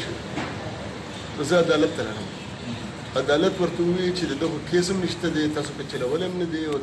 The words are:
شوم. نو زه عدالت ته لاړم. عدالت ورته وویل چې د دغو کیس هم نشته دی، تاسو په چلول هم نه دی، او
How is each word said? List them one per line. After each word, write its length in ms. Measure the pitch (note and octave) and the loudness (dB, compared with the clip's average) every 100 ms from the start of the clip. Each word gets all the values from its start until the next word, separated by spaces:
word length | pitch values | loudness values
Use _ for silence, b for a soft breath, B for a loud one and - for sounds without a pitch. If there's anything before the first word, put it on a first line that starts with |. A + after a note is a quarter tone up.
شوم. 140 | A#2 A2+ - - A#2+ - - - - - - - - - | -6 -6 -6 -6 -4 -6 -6 -8 -8 -8 -10 -10 -8 -4
نو 60 | |
زه 120 | C#3 F3 | 4 6
عدالت 320 | E3 D#3 D#3 - | 6 6 4 2
ته 60 | A2 | -4
لاړم. 200 | G#2 F#2+ - - - A#2+ A#2 - - - C3 | -4 -8 -8 -10 -10 -8 -8 -8 -10 -4 0
عدالت 320 | C#3 D3 F#3 - | 4 4 4 2
ورته 200 | E3+ E3+ | 0 2
وویل 300 | F3 F3+ F3+ F3 | 2 2 2 0
چې 60 | D3+ | 0
د 20 | C3+ | 0
دغو 160 | D#3+ C#3+ - | -2 -2 2
کیس 220 | F3 F3 | 2 4
هم 80 | F#3+ E3+ | 2 0
نشته 220 | - E3 D3+ | 0 0 2
دی، 100 | D3+ D3 | 2 0
تاسو 160 | C#3+ C#3+ | -4 -6
په 60 | C#3+ | -6
چلول 300 | C3+ B2+ D#3 | -2 0 0
هم 140 | F#3 F3+ | 0 -2
نه 60 | E3+ | -2
دی، 80 | D#3 D#3 | -2 0
او 120 | C#3+ | -2